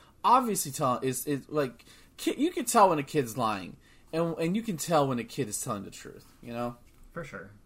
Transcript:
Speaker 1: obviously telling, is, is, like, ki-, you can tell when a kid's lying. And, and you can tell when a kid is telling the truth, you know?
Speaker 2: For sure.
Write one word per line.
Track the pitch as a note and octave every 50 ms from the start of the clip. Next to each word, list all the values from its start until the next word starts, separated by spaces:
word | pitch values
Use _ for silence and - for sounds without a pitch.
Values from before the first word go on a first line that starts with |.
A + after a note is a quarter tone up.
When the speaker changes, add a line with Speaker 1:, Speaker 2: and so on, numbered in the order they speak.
| - - - - -
Speaker 1:
obviously | G3 A#3 C4 B3 A#3 G3 - - C#3+ C3
telling, | - D3+ B2+ B2 A#2 C3
is, | C3 B2+ - - D3
is, | C#3+ C3+ - -
like, | - D3+ C#3+ B2 - - - - - - - - -
ki-, | - - - -
you | - C#4 F4+
can | - F4+ B3
tell | - - A#3 G3+ F#3+
when | E3 D3+
a | C#3
kid's | - - D#3 C3 A2+ G#2+ C3
lying. | A#2 A2 G#2+ F#2+ F2 - - - - - - - - - -
And, | D#3+ E3+ E3 D#3+ -
and | E3 E3 F#3
you | A3+
can | A3 A3 F3+
tell | C#3+ - - F3 D3+ C#3+ C3+
when | B2+ A#2+
a | A2
kid | - - - C3 G#2
is | G2+ - -
telling | C3+ A2+ G2+ F#2+
the | -
truth, | - - - - - - - - - - -
you | A#2+ A#2
know? | A#2 A#2+ A#2+ B2 - - - - - - - -
Speaker 2:
For | E3+ E3
sure. | - - F#2+ E2+ G2+ G2+ G2+ -